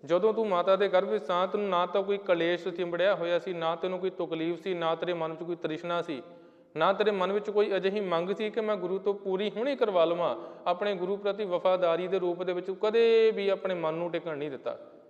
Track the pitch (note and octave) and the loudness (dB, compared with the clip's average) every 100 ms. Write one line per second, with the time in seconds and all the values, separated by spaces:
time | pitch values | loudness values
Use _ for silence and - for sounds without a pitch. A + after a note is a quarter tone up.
0 | C#3+ F3 G#3+ G#3+ A3 F3 F3 F#3+ G3 F3+ | 0 2 2 2 0 2 4 4 4 2
1 | G3 G#3+ G3+ F3+ F#3 G#3 G#3 F3 F3+ G3+ | 2 -4 0 0 0 0 0 0 2 0
2 | G3 G3+ G3 F3 E3+ F3 F#3 F3 F3 E3+ | 0 -2 0 2 2 0 -4 -4 -4 2
3 | F#3 F3+ E3+ F3 F3+ F3 E3 E3+ F#3 F#3 | 2 2 0 -2 -2 -4 -2 -2 -4 -2
4 | F#3 F#3 E3 E3 D#3+ E3+ G3 F3 E3 E3 | -4 -4 -4 -2 -2 -4 -4 -2 0 0
5 | F3 E3+ D#3+ D#3+ F3 E3+ D#3 D#3 F3 F3 | -2 -2 -4 -6 -8 -6 -4 -6 -4 -4
6 | E3+ C3+ - - - - _ D3+ E3 G3 | -4 -8 -10 -20 -20 -20 _ 2 2 4
7 | G#3+ G3+ F3+ G3+ G#3 G#3 G#3+ G3 F#3 G#3 | 2 2 0 0 0 2 2 2 0 -2
8 | F#3+ E3+ F3+ G3+ G#3+ A3 G#3+ G#3 F3 F#3+ | 0 0 0 -2 -2 -2 -2 -2 -2 -2
9 | G3 G3+ G3 F#3 G#3 G3+ C4 C4+ A3+ F3+ | -2 -2 -2 -2 -2 -2 -2 0 2 4
10 | E3 E3+ E3 A#2 - - - F3+ G#3 G3 | 4 2 0 -2 -8 -6 -2 0 0 -2
11 | F3+ G3+ G#3 G3 G#3 F3 F#3 F#3 F3 E3 | -2 -2 -2 -2 -2 0 2 4 2 2
12 | F3+ F#3+ F3+ F3 F3+ F3+ F3+ F#3 G#3+ A3+ | 0 0 0 -2 -2 -4 -4 -2 2 4
13 | A#3 A3+ A3 G3+ G3 F#3+ F#3+ F3+ D#3+ D#3+ | 6 6 4 4 0 0 -2 -2 -2 -2
14 | F3 E3+ E3+ D3 D3 B2+ - - - - | -4 -4 -4 -6 -6 -6 -8 -8 -14 -20